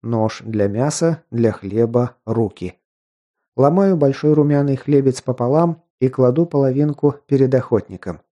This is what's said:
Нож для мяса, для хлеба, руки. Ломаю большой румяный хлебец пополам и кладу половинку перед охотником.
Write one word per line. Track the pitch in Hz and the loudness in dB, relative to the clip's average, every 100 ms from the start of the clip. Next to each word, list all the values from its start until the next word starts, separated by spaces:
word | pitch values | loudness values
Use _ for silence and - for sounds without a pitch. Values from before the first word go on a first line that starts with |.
Нож | 110 117 110 - | -4 -2 -2 -4
для | 110 110 101 | -8 -2 -2
мяса, | 101 139 151 165 160 _ | 0 -2 0 -2 -2 _
для | 117 113 | -2 0
хлеба, | 101 98 104 117 120 120 - - | -2 -6 -2 0 0 -2 -6 -6
руки. | 113 107 - 90 - _ _ _ _ _ _ _ - | -2 -2 -4 -14 -14 _ _ _ _ _ _ _ 0
Ломаю | 139 170 196 180 | 2 4 2 2
большой | 143 135 151 | 0 0 0
румяный | 151 147 147 143 135 | 2 2 0 0 -4
хлебец | - 143 135 123 | 0 2 2 -2
пополам | - 120 120 147 170 160 _ _ | -6 -4 0 2 0 -2 _ _
и | 127 | -4
кладу | 127 127 131 | 2 2 2
половинку | 170 147 135 131 147 143 147 139 _ | -2 0 0 0 -2 0 -2 -2 _
перед | 139 131 | 0 2
охотником. | 127 123 113 - 92 - 80 _ | 2 0 -2 -2 -14 -12 -12 _